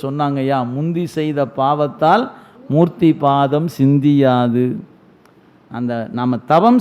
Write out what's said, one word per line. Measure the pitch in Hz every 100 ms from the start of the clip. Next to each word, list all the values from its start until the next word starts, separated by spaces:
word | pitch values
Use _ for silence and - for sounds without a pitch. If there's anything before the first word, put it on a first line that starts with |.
சொன்னாங்கய்யா, | 135 147 143 139 135 135 120
"முந்தி | 131 160 170 175
செய்த | 156 156 143
பாவத்தால் | 131 - 135 151 147 - 156 202 254 - - - -
மூர்த்தி | 143 170 - 165
பாதம் | 151 143 139 139 147 165 -
சிந்தியாது." | 135 143 143 143 131 123 123 120 123 214 - _ _ _ _ _ _ _ _
அந்த | 117 120 117 110
நாம | 120 123 120
தவம் | - 156 220 247